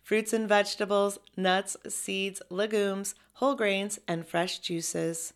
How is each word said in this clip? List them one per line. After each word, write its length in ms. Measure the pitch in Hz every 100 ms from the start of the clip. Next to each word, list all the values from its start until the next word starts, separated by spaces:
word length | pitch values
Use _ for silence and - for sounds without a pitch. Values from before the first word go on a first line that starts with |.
Fruits 320 | - 214 214
and 160 | 226 214
vegetables, 680 | 208 202 - 202 202 202 202 - -
nuts, 400 | 185 185 190 - -
seeds, 540 | - - 196 196 190 -
legumes, 640 | 180 214 214 202 196 196 - _
whole 220 | - 277 269
grains, 440 | 214 196 202 - -
and 200 | 165 160
fresh 320 | 170 180 -
juices. 760 | - 170 165 165 165 165 -